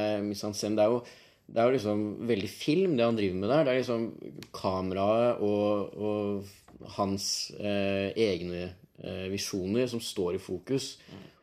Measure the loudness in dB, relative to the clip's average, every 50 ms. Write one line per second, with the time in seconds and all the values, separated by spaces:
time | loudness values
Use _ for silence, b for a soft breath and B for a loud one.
0 | 0 0 0 0 -2 -2 -4 -4 -4 -6 -4 -2 -2 0 4 4 6 6 4 2
1 | -2 B B B B B B B B -4 2 4 4 4 4 2 2 0 0 0
2 | 0 -2 -4 -4 -2 0 0 0 0 -2 -6 -4 0 2 2 4 4 4 4 4
3 | 4 4 4 2 2 2 0 0 2 2 4 4 4 4 2 2 0 0 0 -2
4 | -2 -4 -6 -10 -12 -14 -12 -14 -16 -16 -10 -4 -2 0 0 0 0 0 0 2
5 | 4 4 4 4 4 4 2 2 2 2 2 4 4 2 2 0 -2 -4 -6 -4
6 | -2 -2 0 0 0 -2 -2 -4 -6 -10 -14 -20 -20 -20 -20 -18 -16 -8 -4 -2
7 | 0 0 0 -2 -2 -2 -4 -4 -4 -6 -8 -6 -2 -2 0 0 0 0 0 0
8 | -2 -2 0 2 2 2 2 0 -2 -4 -4 -6 -6 -8 -10 -14 -20 -20 _ -12
9 | -10 -8 -8 -6 -6 -4 -4 -4 -4 -4 -4 -4 -2 0 0 0 0 0 -2 -6
10 | -8 -6 -4 -2 -2 0 -2 -4 -4 -6 -8 -8 -4 -2 -2 -2 -2 -4 -10 B
11 | B B B -18 -18 B B B